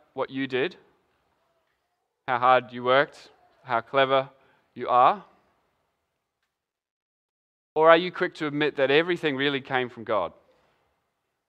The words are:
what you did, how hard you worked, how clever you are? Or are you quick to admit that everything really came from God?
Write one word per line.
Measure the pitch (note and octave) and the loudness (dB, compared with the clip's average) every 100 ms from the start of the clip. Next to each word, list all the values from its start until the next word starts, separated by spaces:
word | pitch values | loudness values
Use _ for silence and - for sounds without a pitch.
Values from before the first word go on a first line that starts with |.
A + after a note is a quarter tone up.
| _ | _
what | B2+ B2+ | -8 -6
you | C3+ C3+ | -6 -4
did, | B2+ E3 - _ _ _ _ _ _ _ _ _ _ _ _ _ _ - | -2 -4 -6 _ _ _ _ _ _ _ _ _ _ _ _ _ _ -6
how | B2 | 0
hard | B2+ B2+ B2 | 4 4 2
you | B2 | -6
worked, | B2 C3 D#3 - - _ _ _ | 0 2 2 -6 -20 _ _ _
how | C3 A#2+ | -6 -6
clever | - C#3 C3 C3+ C3+ _ _ _ _ | -2 0 2 0 -2 _ _ _ _
you | - B2 | -12 -2
are? | B2 C#3 G3 - _ _ _ _ _ _ _ _ _ _ _ _ _ _ _ _ _ _ _ _ _ _ _ _ | 2 4 2 -6 _ _ _ _ _ _ _ _ _ _ _ _ _ _ _ _ _ _ _ _ _ _ _ _
Or | D#3 D#3+ | 2 4
are | E3 | 4
you | F3+ | 2
quick | - F3+ - | -6 -8 -6
to | D#3 | -8
admit | D3 D3 C#3+ | -4 -4 -2
that | C3+ | 0
everything | C#3+ F3 E3+ D#3+ C3 | 2 0 -2 -4 -4
really | C#3+ C#3 | -4 -4
came | C3 C3 B2 | -4 -6 -6
from | A#2+ | -8
God? | A2+ G#2+ E2+ - _ _ _ _ _ _ _ _ _ _ | -6 -4 -4 -8 _ _ _ _ _ _ _ _ _ _